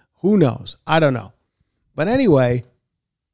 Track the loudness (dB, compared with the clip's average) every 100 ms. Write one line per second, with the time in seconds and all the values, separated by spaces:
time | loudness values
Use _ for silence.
0 | _ _ 0 2 2 -2 -12 -16 -2 0
1 | 0 -2 -8 _ _ _ _ _ _ -8
2 | -4 0 2 2 2 -2 -8 _ _ _
3 | _ _ _